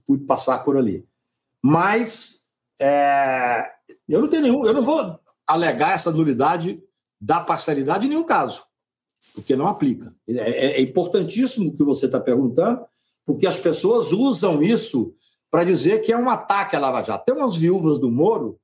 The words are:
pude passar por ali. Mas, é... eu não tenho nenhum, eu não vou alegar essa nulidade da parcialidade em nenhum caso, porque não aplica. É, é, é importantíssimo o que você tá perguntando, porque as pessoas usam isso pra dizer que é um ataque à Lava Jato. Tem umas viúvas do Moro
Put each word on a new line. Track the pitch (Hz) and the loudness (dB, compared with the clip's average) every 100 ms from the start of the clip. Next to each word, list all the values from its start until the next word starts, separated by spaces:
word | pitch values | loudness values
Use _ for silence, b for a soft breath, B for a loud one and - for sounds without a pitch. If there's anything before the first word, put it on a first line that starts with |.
| - | -2
pude | 139 - | -2 0
passar | - - 123 | -2 0 -2
por | - 139 | 0 0
ali. | 117 90 - _ _ _ _ _ | 0 -4 -12 _ _ _ _ _
Mas, | 131 160 190 214 226 - - - - _ _ - | 2 2 2 0 0 0 -2 -6 -16 _ _ -2
é... | 139 143 143 139 135 131 123 117 - - _ - - | 2 2 4 2 2 0 -2 -2 -4 -12 _ -20 -2
eu | 208 | 0
não | 302 | 2
tenho | 330 | 2
nenhum, | 277 269 220 | 2 2 2
eu | |
não | 247 | 2
vou | 254 311 202 165 _ _ - | 0 0 -2 -10 _ _ -2
alegar | 160 165 131 156 | 0 0 0 0
essa | 185 175 | 0 0
nulidade | 160 156 120 143 170 170 196 - _ _ _ | 0 0 2 0 0 -4 -8 -14 _ _ _
da | 104 170 | -2 -2
parcialidade | 170 170 - 147 135 190 262 | 0 -4 -2 -2 -2 -2 -2
em | |
nenhum | 302 | -2
caso, | 330 190 127 - - _ _ _ _ _ _ | 0 0 -2 -6 -18 _ _ _ _ _ _
porque | - - 131 | -10 -2 0
não | 170 | 0
aplica. | - 143 - - - - | -2 -2 -2 -8 -16 -8
É, | |
é, | 120 113 131 135 135 | -4 -4 -2 0 0
é | |
importantíssimo | 131 - 175 196 165 214 254 - 165 | 0 0 -2 -2 -2 0 0 -2 -2
o | |
que | - | 0
você | 143 131 131 | 0 2 0
tá | 127 | -2
perguntando, | - 123 131 123 196 247 - _ _ _ - | 0 0 0 0 0 -2 -8 _ _ _ -6
porque | 131 185 | 0 0
as | 165 | 0
pessoas | 170 156 185 233 - | 0 0 2 2 2
usam | 190 269 240 202 151 | 0 2 2 2 2
isso | 170 226 - 131 98 - b b _ | 2 2 0 -2 -4 -8 b b _
pra | 165 | 0
dizer | 175 170 143 220 | 2 2 2 2
que | 214 | 0
é | 233 | 0
um | 247 | 0
ataque | 220 - 196 196 151 | -2 0 -2 -2 -2
à | |
Lava | 139 127 | -2 -2
Jato. | - 98 - | -4 -6 -2
Tem | 277 | -2
umas | 269 170 | -2 0
viúvas | 165 190 160 139 | 2 2 2 0
do | 127 | 0
Moro | 117 185 208 117 - | 2 2 0 -4 -12